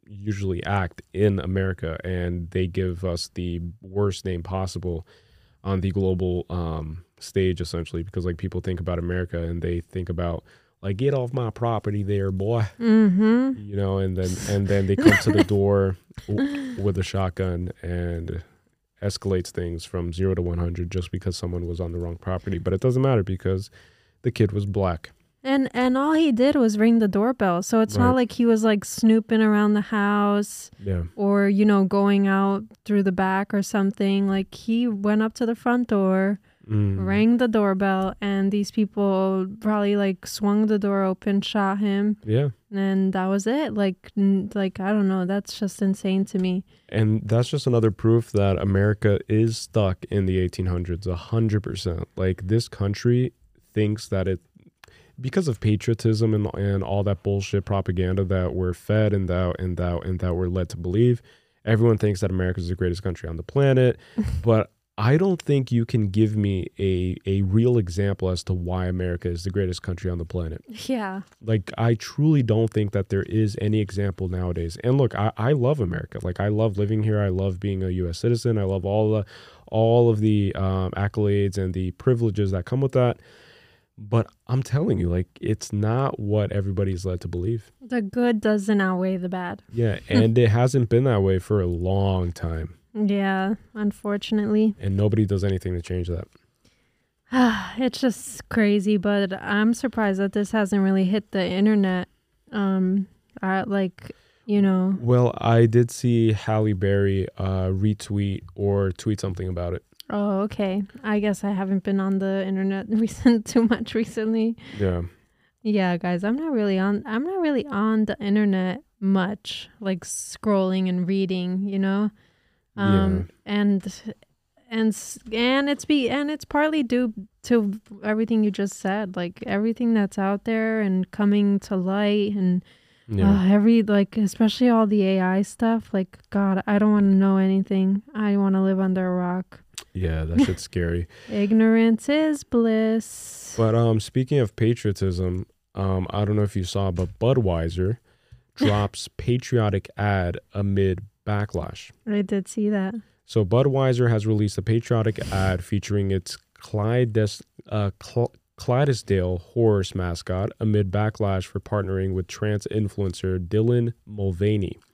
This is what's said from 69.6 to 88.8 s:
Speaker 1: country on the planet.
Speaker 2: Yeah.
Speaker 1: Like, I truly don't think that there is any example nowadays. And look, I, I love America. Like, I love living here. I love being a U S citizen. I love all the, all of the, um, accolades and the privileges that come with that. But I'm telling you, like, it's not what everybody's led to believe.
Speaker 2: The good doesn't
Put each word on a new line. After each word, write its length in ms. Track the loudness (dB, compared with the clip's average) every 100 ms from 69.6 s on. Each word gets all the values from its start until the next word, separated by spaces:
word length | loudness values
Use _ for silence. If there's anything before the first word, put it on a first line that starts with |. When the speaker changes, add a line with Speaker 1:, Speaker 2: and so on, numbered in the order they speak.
| -2 -4
Speaker 1:
country 280 | -8 -6 -4
on 80 | -6
the 60 | -6
planet. 380 | -6 -6 -10 -14
Speaker 2:
Yeah. 540 | -12 -6 -4 -4 -8 -12 _
Speaker 1:
Like, 300 | -2 -2 -2 -2
I 140 | 0 0
truly 480 | -4 0 2 4
don't 280 | 4 2 2
think 200 | 0 -2
that 180 | -2 -2
there 140 | -2
is 320 | -2 0 0 0
any 180 | -2 0
example 480 | -2 -4 -4 -4 -4
nowadays. 480 | -4 -4 -4 -6 -4
And 140 | 0 2
look, 160 | 2 0
I, 160 | -2 0
I 160 | 0
love 260 | 2 2 0
America. 400 | -2 -4 -8 -8
Like, 180 | -6 -2
I 80 | -2
love 280 | 0 0 0
living 240 | 0 0
here. 160 | 0 0
I 100 | 0
love 300 | 0 -2 -2
being 220 | -4 -2
a 60 | -2
U 180 | -2 -4
S 100 | -2
citizen. 380 | 0 0 0 0
I 40 | 0
love 200 | -2 0
all 260 | 0 2
the, 140 | 0 -4 -12 -20 -20 -4
all 380 | 0 4 6 4
of 80 | 4
the, 340 | 4 2 2 0
um, 360 | 0 0 -2
accolades 640 | -2 -4 0 0 2 0 -2
and 160 | -4
the 160 | -2 -6
privileges 580 | -2 0 2 0 0 -2
that 140 | -2 -2
come 160 | -2
with 100 | 0
that. 260 | 2 2 0 -10 -20 -20 -20 _ _ _ -18
But 300 | -2 0 0 _ -4
I'm 140 | -4
telling 340 | -2 -2 0 0
you, 100 | 0
like, 180 | -2 -4 -6
it's 320 | -4 -4 -4
not 460 | -2 -2 0 -2 -4
what 320 | -2 0 0
everybody's 540 | -2 -4 -2 -2 -2 -4
led 160 | -6
to 60 | -6
believe. 440 | -6 -4 -6 -8 _
Speaker 2:
The 200 | -6 -4
good 400 | -4 -2 0 0
doesn't 380 | 0 0 2 2